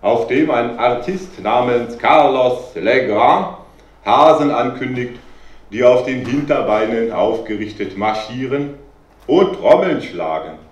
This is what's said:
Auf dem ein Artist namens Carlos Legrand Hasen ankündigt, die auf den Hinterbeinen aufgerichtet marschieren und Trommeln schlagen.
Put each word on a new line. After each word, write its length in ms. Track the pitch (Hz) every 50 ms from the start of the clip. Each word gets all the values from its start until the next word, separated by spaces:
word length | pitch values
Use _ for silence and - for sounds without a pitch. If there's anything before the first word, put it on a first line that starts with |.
Auf 260 | - 101 117 117 117 117
dem 220 | 123 139 156 -
ein 300 | 127 120 120 117 120 117
Artist 600 | 113 139 - - - - 190 185 - - - -
namens 560 | 92 104 117 123 127 123 123 120 117 113 - -
Carlos 760 | - - 147 156 143 135 131 120 127 123 123 - - - -
Legrand 840 | 82 - 107 127 131 - - 104 107 120 - - - 190 - - - - - - - - _ _ _ _
Hasen 460 | 101 113 131 147 160 156 147 147 139
ankündigt, 680 | - 117 120 127 131 - 131 123 127 123 123 120 - - - - - - - - - - - -
die 120 | 101 113 123
auf 220 | 123 127 127 131
den 200 | 135 131 127 -
Hinterbeinen 840 | 123 123 143 143 143 147 127 - 107 104 107 110 110 117 113 113 113
aufgerichtet 880 | - 85 92 - - - - - 107 101 107 104 - - 104 92 92 98
marschieren 800 | 104 110 107 107 - - 120 127 131 127 135 143 143 143 143 - - - - _ _ _ _ _ - -
und 320 | - 180 190 - - -
Trommeln 420 | - 107 151 185 190 180 156 123
schlagen. 560 | - - 87 85 82 80 78 80 78 78 76 78 - -